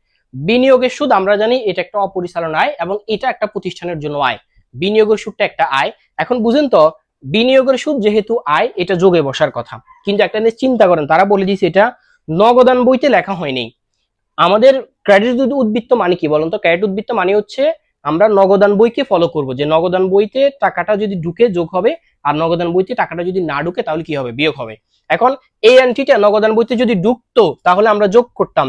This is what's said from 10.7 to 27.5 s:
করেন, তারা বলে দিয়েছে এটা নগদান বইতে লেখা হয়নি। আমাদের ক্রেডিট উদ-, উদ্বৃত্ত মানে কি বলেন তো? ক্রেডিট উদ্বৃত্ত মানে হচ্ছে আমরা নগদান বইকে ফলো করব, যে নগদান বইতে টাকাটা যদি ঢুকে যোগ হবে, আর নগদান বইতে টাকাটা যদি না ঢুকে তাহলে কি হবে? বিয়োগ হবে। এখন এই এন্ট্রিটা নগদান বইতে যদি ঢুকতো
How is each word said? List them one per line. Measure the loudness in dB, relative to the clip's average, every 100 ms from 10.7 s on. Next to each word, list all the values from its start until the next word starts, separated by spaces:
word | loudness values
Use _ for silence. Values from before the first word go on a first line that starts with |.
| 2 2
করেন, | 2 2
তারা | 2
বলে | 2 0 0
দিয়েছে | -2 0
এটা | 2 0 -2 _ _ -6
নগদান | 0 4 4 4 4
বইতে | 2 2 2
লেখা | 0 0
হয়নি। | -6 -6 -6 -8 -12 _ _ _ _ _ -2
আমাদের | 0 4 4 2 -2 _
ক্রেডিট | 2 2 2 0
উদ-, | -2 0
উদ্বৃত্ত | -2 -2 -2
মানে | 0 0 -2
কি | 0
বলেন | -2 -2
তো? | -2
ক্রেডিট | 0 0
উদ্বৃত্ত | -2 -6 -6
মানে | -4 0
হচ্ছে | -2 -2 -4 -4 -4 _ _
আমরা | -6 0 2
নগদান | 4 2 4 4 4
বইকে | 2 0
ফলো | -2 0 0
করব, | -2 -6
যে | -4
নগদান | -2 0 0 -2 0
বইতে | 0 0 0 -2 0
টাকাটা | -4 -2 -4 -2
যদি | -4 -6
ঢুকে | -6 0 0
যোগ | 0 -4
হবে, | -2 -2 -4 _ _
আর | -4
নগদান | -2 -2 -2 -2
বইতে | -2 -2
টাকাটা | -4 -6 -6
যদি | -6 -4
না | -4 -4
ঢুকে | -6 -6
তাহলে | -6 -6
কি | -6 -6
হবে? | -6
বিয়োগ | -4 -2 -4
হবে। | -8 -14 _ _ -6
এখন | 0 0 -2 _ _
এই | 4 6
এন্ট্রিটা | 4 2 0 2
নগদান | 2 2 2
বইতে | 0 0 0
যদি | 0
ঢুকতো | 0 0 -2 _ 0 2